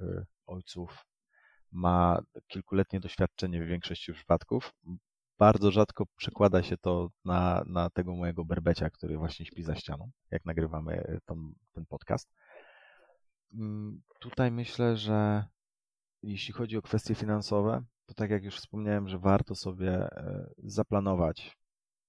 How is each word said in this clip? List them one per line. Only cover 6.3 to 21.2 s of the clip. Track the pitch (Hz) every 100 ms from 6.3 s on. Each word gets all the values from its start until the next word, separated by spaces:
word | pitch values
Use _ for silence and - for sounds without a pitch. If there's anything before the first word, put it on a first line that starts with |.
| - 101 92
się | 87 95
to | 90 87 87 -
na, | 90 90 90 90 78
na | 87 85
tego | - 90
mojego | 87 87 85
berbecia, | 82 85 85 85 80
który | - 87 78
właśnie | 80 - 80
śpi | -
za | 80
ścianą, | 78 - - 123 - -
jak | -
nagrywamy, | 82 80 80 80 80 85
y, | 82 82
tą, | - 80 78 - _
ten | - 80
podcast. | 73 - - - _ - - - - - _ _ _ _ _ _
Mm, | 113 107 104 104 - - -
tutaj | 123 - 127
myślę, | 117 117 - 120 110
że | 107 107 104 104 104 _ _ _ _ _ _ _
jeśli | 104 98 -
chodzi | - 117 110
o |
kwestie | - 107 -
finansowe, | 110 107 107 101 104 107 127 123 _ -
to |
tak | - 104
jak | 104
już | 98 -
wspomniałem, | - 107 104 104 95
że | 92
warto | 95 98 -
sobie, | 92 98 92 92
e, | 90 - - - 95 - -
zaplanować | 101 104 - 104 98 90